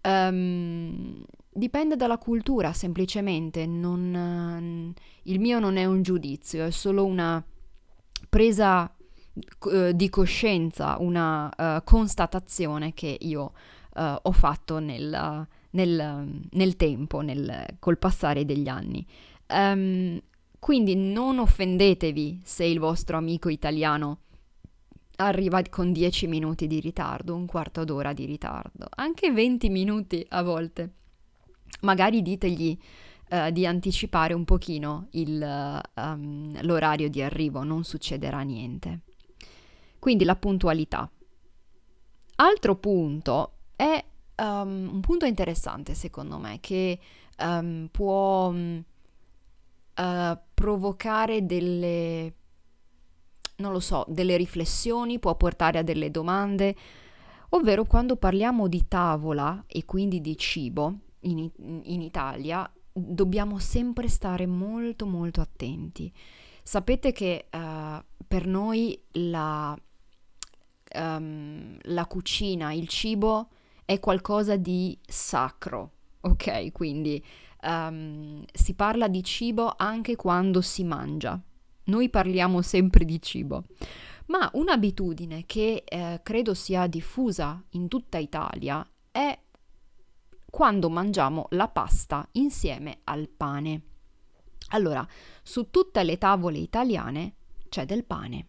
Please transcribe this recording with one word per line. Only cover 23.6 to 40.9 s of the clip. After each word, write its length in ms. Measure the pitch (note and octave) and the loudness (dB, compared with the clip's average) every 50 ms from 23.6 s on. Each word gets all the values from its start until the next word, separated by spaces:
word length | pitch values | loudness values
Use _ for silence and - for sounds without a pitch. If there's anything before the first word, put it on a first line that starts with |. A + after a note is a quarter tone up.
| - D3+ D3+ D#3 D#3 D#3 D3+ D3 D3+ D3 D3 - _ _ - - _ _ _ - - - _ _ _ _ - - _ _ - | -2 -2 -2 0 0 0 0 0 -2 -4 -6 -8 _ _ -20 -20 _ _ _ -20 -20 -20 _ _ _ _ -20 -20 _ _ -6
arriva 460 | - F#3+ G3+ F#3+ F#3+ G3 F#3 F3 F#3 F3+ - | -2 0 2 2 2 2 2 2 2 0 0
con 220 | - - F3+ F3+ F3+ | -2 -2 0 2 2
dieci 340 | D#3+ F3 F3 F3+ - G3+ | 4 2 2 2 0 -2
minuti 400 | E3 E3 D#3 D#3 D#3 E3 - E3+ | -2 -2 -2 -2 -2 -2 -2 -2
di 140 | D#3 D#3 D#3 | -2 -2 -2
ritardo, 540 | D#3 D#3 F3 - E3+ - - - - F3 F3 | -2 -4 -4 -4 -4 -4 -6 -8 -6 -6 -6
un 120 | E3+ F3+ | -6 -6
quarto 380 | F3 - F3 D#3 - - - E3 | -4 -4 -6 -6 -4 -6 -6 -4
d'ora 280 | D#3+ D3+ C#3 C#3+ C#3 C#3+ | -4 -4 -4 -4 -4 -6
di 120 | C3+ C3 | -6 -6
ritardo, 600 | C3+ D3 D3+ - - - - - - _ - - - - | -8 -8 -8 -8 -8 -8 -8 -10 -12 _ -14 -16 -14 -8
anche 340 | - C4 D#4 E4 - - F4+ | -6 -4 -4 -2 2 2 4
venti 380 | C4 G#3+ A3+ B3 B3+ A#3+ - G#3+ | 4 6 4 4 4 4 4 2
minuti 560 | G3 F#3 F#3 G3+ G#3 G#3+ G3+ F#3 - E3+ E3+ _ | 4 4 2 0 0 -2 -4 -4 -6 -6 -6 _
a 120 | - F3+ F3 | -2 -2 0
volte. 520 | F3 E3+ D#3+ E3 E3 - - E3+ F3+ - - _ - _ _ - _ _ _ _ - - _ _ - - - - | 0 -2 -2 -4 -6 -8 -8 -10 -10 -10 -18 _ -20 _ _ -20 _ _ _ _ -20 -20 _ _ -20 -14 -2 2
Magari 400 | G3 F#3+ F#3 F#3 G#3 A3+ A#3 F#3 | 2 4 6 4 4 4 2 0
ditegli, 540 | E3+ F#3+ F#3+ - F#3 F3 D#3+ E3 E3 D#3 F3+ - - - - - - - - - - | 0 -2 -2 0 -2 0 0 0 -2 -2 -2 -8 -20 -20 -20 -20 -20 -20 -20 -10 -4
eh, 240 | - F3+ D#3 D#3+ E3+ | -2 0 0 0 0
di 140 | E3+ F#3 | 0 2
anticipare 680 | F3 F3 F3+ F3 G3 F3+ - - - - F3 D#3+ D#3+ E3+ | 2 0 0 0 0 -2 -2 -4 0 0 2 2 2 0
un 100 | E3+ F3 | -2 4
pochino 640 | - F3+ F3+ - - E3+ D3+ D3 D3 D3+ D3+ F#3 A3+ | 4 4 4 4 -2 -6 -4 -4 -4 -6 -6 -8 -8
il, 300 | - E3 D#3+ D3 D#3 D3+ D3+ | -4 -4 -2 -2 -2 -4 -4
ehm, 1200 | D3 C#3+ C#3+ C#3+ C#3+ C#3+ D3 - - _ - A2 D3 D#3 D3+ D3 D3 D3 D3 D3+ D3+ D3+ D3 - | -4 -4 -4 -4 -4 -6 -8 -8 -10 _ -8 -6 -6 -6 -6 -8 -8 -10 -10 -10 -10 -10 -4 0
l'orario 460 | E3+ E3+ D#3+ D#3 D#3 D3+ D3+ D#3 D3 | 0 2 2 2 2 2 2 0 -2
di 120 | C#3 C#3 C3+ | -2 -2 -4
arrivo, 400 | C#3 C#3 - D#3+ D3+ - C3+ C3+ | -4 -2 -2 -2 -2 -2 -4 -4
non 220 | D3 D#3 E3 E3+ | -2 -2 -2 -4
succederà 560 | - - D3+ - - C#3+ C#3 C#3 C#3 C3+ C#3+ | -4 -6 -8 -6 -6 -6 -4 -4 -4 -4 -4
niente. 600 | C3+ C#3 C3 A2 A#2 B2 B2 - - E3 E3 E3+ - - - - - _ - - - - - - - - - - - - _ - | -4 -6 -6 -6 -8 -8 -10 -8 -8 -8 -10 -10 -12 -16 -20 -20 -20 _ -20 -20 -20 -20 -20 -20 -20 -20 -20 -20 -20 -20 _ -2
Quindi 260 | - C4 B3 G#3 F#3 | 2 4 6 6 6
la 120 | E3+ F#3 | 6 4
puntualità. 720 | F#3 - G#3 G3 F#3 - F3+ D#3+ D#3+ D#3 - | 2 2 0 0 2 2 2 2 2 0 -2